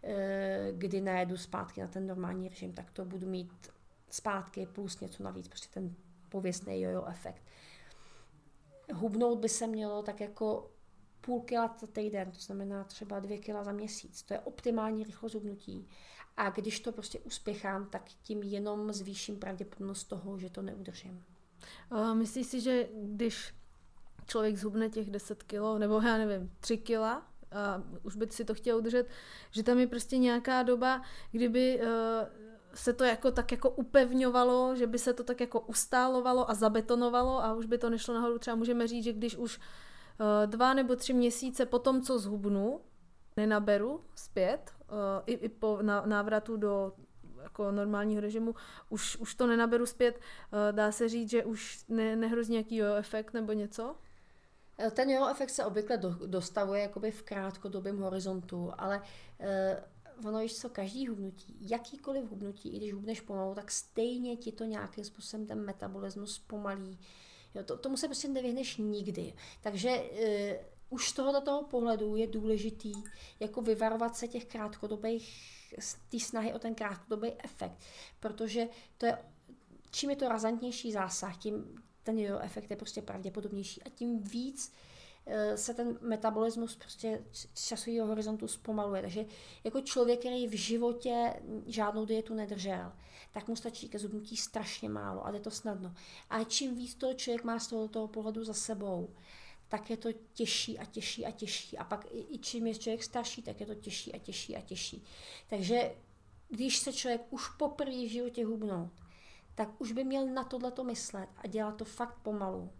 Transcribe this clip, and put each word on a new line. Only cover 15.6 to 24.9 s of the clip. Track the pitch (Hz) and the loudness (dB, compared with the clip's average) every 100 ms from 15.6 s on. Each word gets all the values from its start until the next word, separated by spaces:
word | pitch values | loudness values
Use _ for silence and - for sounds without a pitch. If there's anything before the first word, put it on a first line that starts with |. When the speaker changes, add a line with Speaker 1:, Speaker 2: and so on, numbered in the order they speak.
| - 190 190 - - - - - | -10 -12 -12 -18 -20 -20 -16 0
Speaker 1:
A | 202 | 0
když | 190 208 214 | 0 -2 -4
to | 240 | -6
prostě | 226 196 - | -6 -8 -10
uspěchám, | - - - 202 196 196 202 | -8 -6 -4 -4 -2 -2 -4
tak | 196 - - | -10 -12 -20
tím | - 214 | -6 -4
jenom | 202 202 208 208 214 | -2 -2 -2 -2 -2
zvýším | 202 190 196 - 202 | -4 -6 -8 -8 -6
pravděpodobnost | 196 190 196 - 196 196 | -6 -6 -8 -8 -6 -6
toho, | - 196 190 196 | -6 -8 -6 -8
že | 185 | -8
to | 180 | -6
neudržím. | 196 202 185 175 185 180 - - - _ - - - | -8 -8 -10 -12 -14 -16 -18 -20 -20 _ -18 -18 -4
Speaker 2:
A | 233 220 | 0 2
myslíš | 220 226 262 254 | 4 2 0 -2
si, | 262 | 0
že | 240 247 240 220 | 4 4 2 -4
když | 208 208 233 - - - - - - - - - - | -6 0 0 0 -8 -12 -16 -20 -20 -18 -16 -16 -2
člověk | 233 214 202 | 2 4 2
zhubne | 208 208 | 0 2
těch | 220 | 0